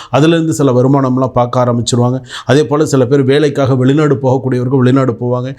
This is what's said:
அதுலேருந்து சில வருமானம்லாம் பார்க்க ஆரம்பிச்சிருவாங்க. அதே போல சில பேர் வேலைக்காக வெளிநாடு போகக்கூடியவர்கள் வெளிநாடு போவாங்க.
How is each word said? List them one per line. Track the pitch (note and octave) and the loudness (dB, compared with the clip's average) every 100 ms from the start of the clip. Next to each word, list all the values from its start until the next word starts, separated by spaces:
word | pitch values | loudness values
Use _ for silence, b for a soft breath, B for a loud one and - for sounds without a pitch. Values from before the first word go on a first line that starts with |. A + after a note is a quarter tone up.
| B | B
அதுலேருந்து | C3 D#3+ E3+ D#3+ | 0 2 2 0
சில | D#3 C#3 | 0 0
வருமானம்லாம் | B2 C3 C#3 C3 B2+ C3 | 2 2 2 0 -2 -2
பார்க்க | B2 A#2+ C3 | -2 -2 0
ஆரம்பிச்சிருவாங்க. | B2 A#2 A#2 A#2+ B2 B2+ B2 B B | 0 -2 -2 0 0 -2 -8 B B
அதே | C#3 D3+ | 0 0
போல | D3 D3+ | -2 0
சில | C3+ A#2 | 0 2
பேர் | C#3+ | 2
வேலைக்காக | B2+ C#3+ D3+ - C3 | 2 2 0 0 0
வெளிநாடு | C3 B2+ D3 D3+ | 2 2 2 2
போகக்கூடியவர்கள் | B2 C3 C3+ B2 B2 B2 C3+ | 0 0 -2 -2 -4 -2 0
வெளிநாடு | B2 C3+ B2+ | 2 2 0
போவாங்க. | G#2+ B2 B2 B2+ | -2 -4 -4 -6